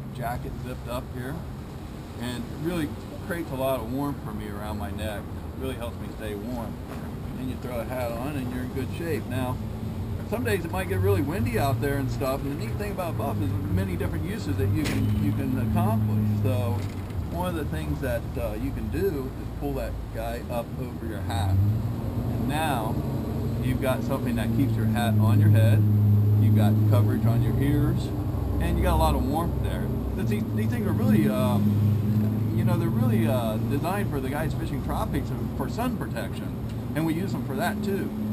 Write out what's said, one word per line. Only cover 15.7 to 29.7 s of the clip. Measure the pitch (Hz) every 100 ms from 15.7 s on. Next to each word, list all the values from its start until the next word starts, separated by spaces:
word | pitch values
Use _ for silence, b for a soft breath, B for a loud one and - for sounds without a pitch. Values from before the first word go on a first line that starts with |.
| 110 107 110 107 107 107 -
So | 107 104 101 98 - - - - -
one | 170 180
of | 165
the | 139
things | 156 151 143
that, | 131 117 - 123
uh, | 117
you | 110 135
can | - 110
do | 147 196 147 127 -
is | - -
pull | 143
that | 131 110 - - 113
guy | 113 120 -
up | 120 113 127
over | 123 113 113
your | 104
hat. | - 113 95
And | 95 101 110 - - - - - 113 120
now | 147 156 127 110 - - - - - 107 -
you've | 123 123
got | 131 123
something | 120 131 127 117
that | 110 113
keeps | 123
your | 113 110
hat | 113 117 107
on | 107 107
your | 104
head, | 107 110 107 107 104 104 104 104 104
you've | 104 107
got | 104 104 107
coverage | 104 104 - 113
on | 117
your | - -
ears, | 139 147 - - - - - - - -
and | 165 170
you |
got | 180 160
a |
lot | 156
of | 139 127
warmth | 151 170 -
there. | -